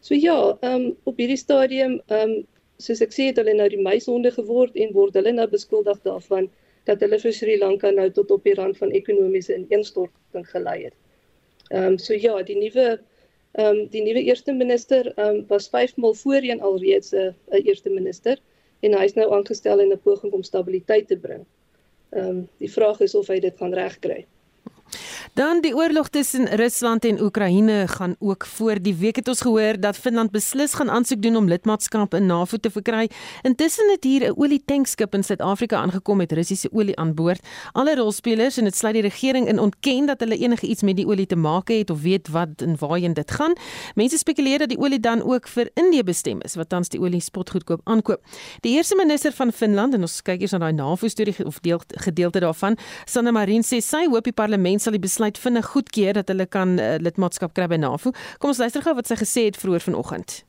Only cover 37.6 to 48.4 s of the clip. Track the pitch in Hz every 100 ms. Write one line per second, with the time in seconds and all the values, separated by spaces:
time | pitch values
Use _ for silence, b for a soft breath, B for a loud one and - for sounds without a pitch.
37.6 | B - 277 294 214 208 240 226 247 262
38.6 | 214 - 220 220 202 - 262 262 240 214
39.6 | 214 - 277 254 285 269 226 220 247 240
40.6 | - 226 202 190 - 202 190 175 156 170
41.6 | 185 226 208 156 156 190 - 156 170 151
42.6 | 139 156 147 170 175 156 151 - 302 349
43.6 | B B B - 240 320 - 302 269 277
44.6 | 294 247 285 269 226 226 - 247 - -
45.6 | 240 - 359 311 190 170 - 101 - 180
46.6 | 165 180 180 - 180 175 - - 185 190
47.6 | - 165 - 220 214 196 B B